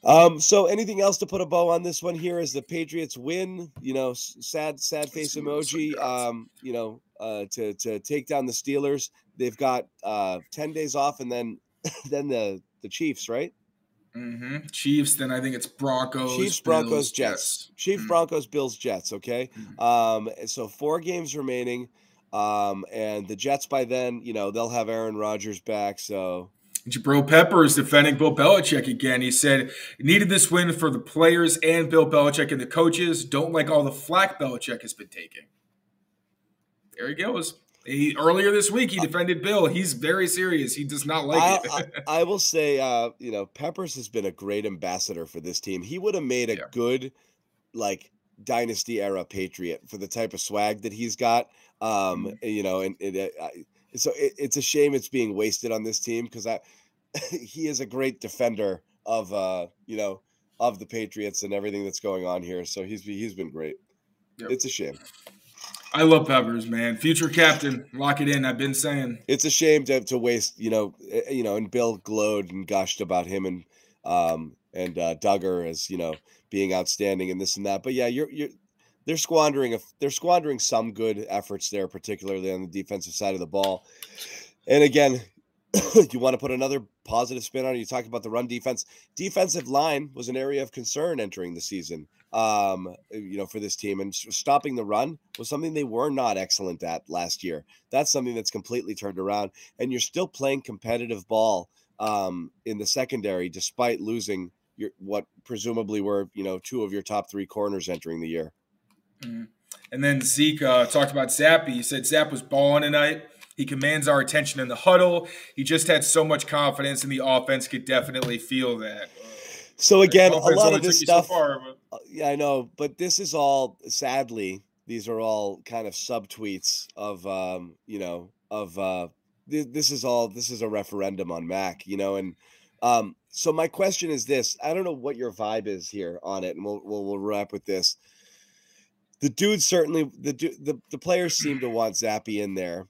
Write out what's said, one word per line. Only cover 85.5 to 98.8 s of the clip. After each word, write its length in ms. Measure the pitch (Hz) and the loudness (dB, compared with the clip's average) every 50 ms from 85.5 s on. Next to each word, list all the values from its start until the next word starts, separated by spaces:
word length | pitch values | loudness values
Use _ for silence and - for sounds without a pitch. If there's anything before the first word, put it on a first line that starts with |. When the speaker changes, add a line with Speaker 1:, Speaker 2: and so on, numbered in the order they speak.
| _ _ _ _ - | _ _ _ _ -2
Speaker 1:
<coughs> 380 | 196 - - - 220 180 117 | -2 -2 8 8 8 8 8
you 80 | - 127 | 4 0
wanna 180 | 123 131 127 | 2 2 2
put 140 | 123 135 139 | 2 -2 -4
another 320 | 131 127 131 135 139 139 110 _ _ _ _ | -2 -2 -2 -2 -2 -4 -6 _ _ _ _
positive 400 | - 110 120 - 165 131 123 110 | -2 0 0 0 0 -4 -10 -10
spin 220 | - - 131 131 | -6 -6 -4 -2
on 100 | 131 127 | -2 -2
it. 40 | 120 | -4
You 60 | 113 | -4
talked 220 | - 131 127 120 | -4 -6 -6 -6
about 160 | 113 113 120 104 | -6 -8 -8 -8
the 60 | 113 | -4
run 180 | 110 120 123 | -4 -4 -4
defense. 380 | 120 120 120 - 131 123 107 - _ - - _ _ _ | -4 -8 -6 -4 -4 -4 -4 -8 _ -14 -20 _ _ _
Defensive 520 | - 180 190 - - 185 180 - 175 135 | -10 -8 -4 0 0 0 0 0 -6 -4
line 440 | 123 135 139 151 160 147 143 151 143 131 | 0 0 2 2 2 0 -2 -4 -8 -12
was 160 | 127 123 117 | -12 -8 -6
an 80 | 127 | -4
area 240 | 131 131 139 143 139 | -2 -2 -2 -2 -2
of 100 | 135 127 | -4 -6
concern 480 | - 135 120 - - 147 156 175 165 131 | -10 -10 -8 -6 -4 -2 -2 -2 -2 -2
entering 340 | 110 98 90 98 90 87 85 | -4 -6 -6 -8 -8 -8 -8
the 60 | 85 | -10
season, 460 | - - 101 92 82 80 85 78 76 _ _ _ _ _ | -10 -8 -8 -8 -8 -8 -10 -12 -12 _ _ _ _ _
um, 640 | - 110 113 110 107 104 101 98 95 92 92 90 90 - _ _ | -2 0 0 2 2 2 2 2 0 -2 -6 -12 -14 -16 _ _
you 280 | 110 110 104 95 95 | -14 -14 -12 -10 -8
know, 100 | 98 98 | -8 -8
for 120 | 92 - 110 | -8 -8 -10
this 160 | 101 98 - | -8 -8 -8
team. 240 | - - 101 98 95 | -6 -4 -4 -4 -4
And 80 | 98 98 95 | -4 -6 -8
s-, 220 | - - 110 110 | -10 -10 -8 -8
stopping 400 | - - 147 139 143 - 151 131 | -6 0 2 2 2 2 0 -6
the 100 | 120 110 | -6 -4
run 320 | 101 104 107 127 151 165 - _ _ _ - | -2 0 0 0 -2 -4 -12 _ _ _ -14
was 100 | 117 - | -10 -6
something 240 | 147 143 160 165 156 | -6 -4 -4 -4 -4
they 100 | 151 143 | -4 -4
were 260 | 123 107 117 131 151 | -2 -2 -2 -2 0
not 260 | 139 135 127 117 104 | 0 0 0 0 0
excellent 460 | 95 95 - - - 98 92 87 80 - | -2 -2 -2 -2 -2 -2 -6 -6 -6 -6
at 260 | 85 80 78 _ - | -6 -6 -8 _ -6
last 340 | 82 87 87 85 - - - | -6 -4 -4 -4 -6 -6 -6
year. 220 | 90 80 76 - _ _ _ _ _ | -8 -8 -8 -10 _ _ _ _ _
That's 220 | - 131 147 - | -2 0 0 2
something 240 | - 143 127 123 120 | 0 -2 -2 -4 -6
that's 160 | 113 107 - | -4 -6 -6
completely 420 | - 107 95 - 117 123 | -6 -8 -8 -6 -6 -6